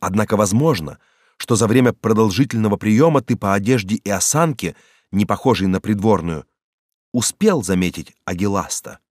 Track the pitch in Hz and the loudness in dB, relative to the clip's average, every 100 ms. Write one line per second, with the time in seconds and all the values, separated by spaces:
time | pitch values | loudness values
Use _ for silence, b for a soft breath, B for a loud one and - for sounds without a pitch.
0 | 90 95 104 107 104 107 156 117 76 69 | -2 -2 0 2 2 2 2 0 -4 -14
1 | _ _ _ _ - 113 107 123 123 - | _ _ _ _ -2 0 4 4 2 0
2 | 107 107 110 90 131 113 110 101 107 107 | 0 2 2 2 0 0 0 0 2 4
3 | 160 147 120 120 104 98 101 127 95 107 | 4 2 0 -4 0 0 2 0 0 -6
4 | - 95 - 147 165 135 90 b b b | -4 -4 -2 0 0 -2 -8 b b b
5 | b 98 104 101 135 110 95 92 - 107 | b -2 0 0 0 2 0 -2 -2 -2
6 | 107 101 82 80 - _ _ _ _ _ | 2 0 0 -8 -10 _ _ _ _ _
7 | _ 123 110 - 214 180 90 92 90 82 | _ -4 -4 0 0 0 0 0 0 -4
8 | 78 _ - 92 101 98 87 - - - | -14 _ -10 -4 -2 -2 -4 -8 -12 -20
9 | _ | _